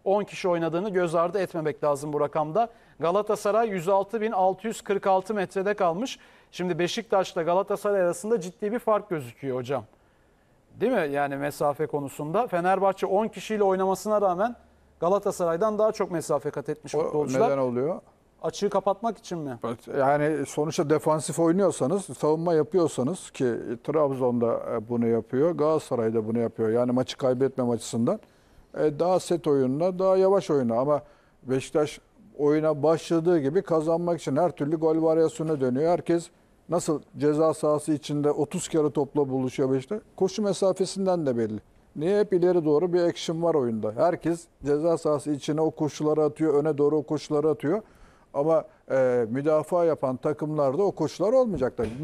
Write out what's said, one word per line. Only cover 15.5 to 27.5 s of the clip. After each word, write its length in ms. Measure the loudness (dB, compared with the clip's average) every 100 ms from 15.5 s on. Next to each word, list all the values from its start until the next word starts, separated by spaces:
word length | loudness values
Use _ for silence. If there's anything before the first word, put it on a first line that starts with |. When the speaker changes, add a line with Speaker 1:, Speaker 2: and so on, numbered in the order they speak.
| 0 0 2
Speaker 1:
daha 140 | 0
çok 180 | 0 -4
mesafe 400 | -4 -2 -2 -2
kat 180 | -6 -6
etmiş 260 | -8 -6
Speaker 2:
O 80 | -4
Speaker 1:
futbolcular. 440 | 0 0 0 2 2
Speaker 2:
neden 120 | 2
oluyor? 420 | 0 0 -2 -4 -12 _ _ _
Speaker 1:
Açığı 280 | -8 -4 -2
kapatmak 480 | 0 0 -2 -4 -6
için 200 | -8 -8
mi? 200 | -8 -8 -8 -8 -6 0
Speaker 2:
Yani 480 | 2 2 2 -2 -4
sonuçta 440 | -4 -2 0 0
defansif 480 | 2 2 -2 -2 0
oynuyorsanız, 680 | 2 4 2 0 0 -2
savunma 500 | -4 -2 0 0 2
yapıyorsanız 760 | 2 2 2 2 0 -2 -4 -8
ki 240 | -2 0 0 -6 -8
Trabzon'da, 760 | -2 0 2 2 0 2 2 0 -2 -6
e, 120 | -2
bunu 180 | 0 2
yapıyor, 440 | 2 0 0 2
Galatasaray'da 760 | 2 2 0 0 -2 0 0 0
bunu 100 | 0
yapıyor. 300 | -2 0 0
Yani 240 | 2 2
maçı 240 | 0 -2 -2
kaybetmem 540 | 0 2 0